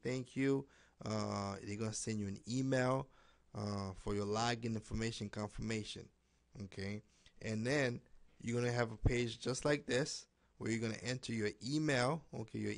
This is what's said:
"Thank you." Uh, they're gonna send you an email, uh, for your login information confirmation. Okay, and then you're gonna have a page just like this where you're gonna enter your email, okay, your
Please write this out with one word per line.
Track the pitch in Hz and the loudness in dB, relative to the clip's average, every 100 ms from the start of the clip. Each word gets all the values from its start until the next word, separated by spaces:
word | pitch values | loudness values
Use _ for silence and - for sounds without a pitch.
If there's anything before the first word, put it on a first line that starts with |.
"Thank | 127 127 123 - | -4 -2 -4 2
you." | 135 135 139 - - - | 4 4 0 -14 -20 -10
Uh, | 113 107 104 101 101 98 104 | -2 0 0 0 -2 -4 -6
they're | 104 | -4
gonna | 110 | -2
send | 107 - 110 | -2 -2 -2
you | 101 | -2
an | 101 - | -4 -2
email, | 127 131 131 127 131 139 - - - _ 113 | 0 2 4 4 2 -2 -12 -20 -20 _ -6
uh, | 104 101 98 95 | -2 -2 -4 -6
for | - | -2
your | 101 101 | 0 2
login | 107 117 120 117 110 | 2 2 2 -2 -4
information | - 110 113 - 104 | -2 -2 -2 -2 -6
confirmation. | - 104 - 110 110 104 - 92 _ _ _ _ - 98 | -4 -6 -4 -2 -2 -4 -10 -12 _ _ _ _ -12 -10
Okay, | - 98 104 - _ - - | -6 -6 -6 -10 _ -20 -10
and | 110 110 117 | -4 -2 2
then | 147 131 120 - - - - | 2 2 -2 -10 -20 -20 -10
you're | 117 120 | -2 0
gonna | 123 | 2
have | 120 113 | 2 0
a | 110 | 2
page | - 123 120 117 | 4 4 2 -2
just | - 131 151 | -2 0 2
like | 147 - | 2 4
this | 120 147 - - _ _ - | 2 2 -2 -10 _ _ -6
where | 110 | 0
you're | 113 | 0
gonna | 113 107 | 0 -2
enter | 127 127 - | -2 -4 -2
your | 113 104 - | 0 0 0
email, | 117 151 151 131 123 160 - | 0 2 4 4 4 2 -4
okay, | 127 113 110 | -8 -6 -2
your | 104 | -2